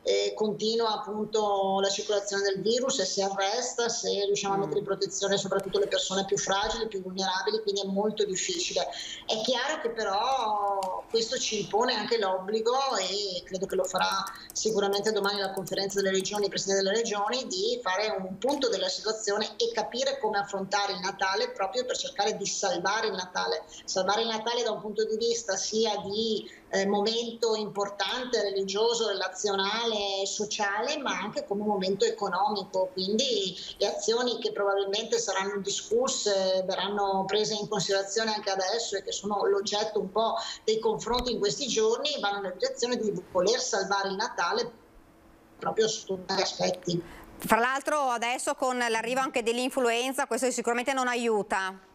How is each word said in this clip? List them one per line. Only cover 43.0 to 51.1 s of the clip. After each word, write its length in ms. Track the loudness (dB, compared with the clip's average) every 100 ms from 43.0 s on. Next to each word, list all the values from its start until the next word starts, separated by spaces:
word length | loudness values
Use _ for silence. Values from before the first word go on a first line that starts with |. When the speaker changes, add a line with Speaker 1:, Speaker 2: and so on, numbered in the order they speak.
| 0 -2 -2
Speaker 1:
voler 280 | 2 2 2
salvare 500 | 0 0 2 0 0
il 60 |
Natale 560 | -2 -4 0 0 0 -2 -8 -20 -20 -20 -20 -20 -20 -20 -8
proprio 300 | -4 2 0
su 180 | 0
tutti 280 | -6 -6 -2
gli 80 | 0
aspetti. 640 | 0 0 -2 0 -2 -2 -4 -16 -18 -10
Speaker 2:
Fra 220 | 2 2
l'altro 380 | 4 0 0 0 0
adesso 440 | 0 0 -2 -2
con 220 | 0 0 0
l'arrivo 420 | 0 0 0 0
anche 240 | 0 0
dell'influenza 840 | 0 0 0 2 2 2 0 -2 -2
questo 220 | 2 0
sicuramente 420 | 2 0 0 2
non 140 | 0
aiuta. 840 | 0